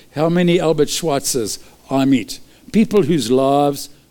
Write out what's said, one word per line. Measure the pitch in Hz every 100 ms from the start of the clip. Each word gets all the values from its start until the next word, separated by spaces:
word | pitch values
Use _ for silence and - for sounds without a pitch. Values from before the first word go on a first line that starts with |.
| - -
how | 165
many | 175 175 175
Albert | 160 160 143
Schweitzers | - 165 139 - 135 101 - - - -
I | 135 135
meet. | 131 95 - - - -
People | 202 220 208
whose | 147 165 110
lives | 131 135 143 143 143 - - _